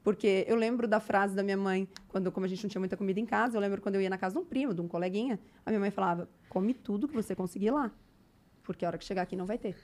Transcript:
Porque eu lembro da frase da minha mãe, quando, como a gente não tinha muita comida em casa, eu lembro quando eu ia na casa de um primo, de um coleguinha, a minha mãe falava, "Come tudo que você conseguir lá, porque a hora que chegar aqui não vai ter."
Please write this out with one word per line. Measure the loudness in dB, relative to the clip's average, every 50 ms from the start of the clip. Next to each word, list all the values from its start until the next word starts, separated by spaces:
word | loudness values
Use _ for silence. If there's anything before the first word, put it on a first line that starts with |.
Porque | _ 0 0 4 4 4 4 4 4
eu | 2 2
lembro | 2 2 2 2 0 2
da | 2 2 2
frase | 2 2 2 4 4 4 2
da | 0 0
minha | 2 2
mãe, | 2 2 2 2 0 0 -2 -8 -20 -18
quando, | -4 -4 -2 -2 0
como | -2 -2 -2
a | -2
gente | -2 -4 -6
não | -4
tinha | -4 -2
muita | -2 -2 -2
comida | -2 -2 0 0 0
em | 0
casa, | 0 2 2 2 2 2
eu | 0
lembro | 0 0 -2 -2
quando | -2 0 0
eu | 2
ia | 2 0
na | 0
casa | -2 -2 -2 -2
de | -4
um | -6
primo, | -2 -2 -2 0 0 -2
de | -2
um | -4
coleguinha, | -4 -2 -2 -2 0 0 0 0 -2 -2 -4 -6 -16 -20 -12 -4
a | -2
minha | 0 2
mãe | 0 0
falava, | 0 2 2 2 2 0 -4 -10 -14 _ -20
"Come | -4 -2 0 0 0 0
tudo | -2 -2 -4 -2 -2 -2
que | -2 -2
você | -2 -2 -2 -2
conseguir | -4 -4 -4 -2 0 2 2
lá, | 2 2 0 -2 -6 -12 -20 -20 _ _ -20 _ _ _ _ _ -20 _ _
porque | -10 -6 -2 -2
a |
hora | -2 -2
que | -4 -6
chegar | -4 -2 -2 -2
aqui | -2 -2
não | -6 -2
vai | -4 -4
ter." | -4 -4 -6 -8 -8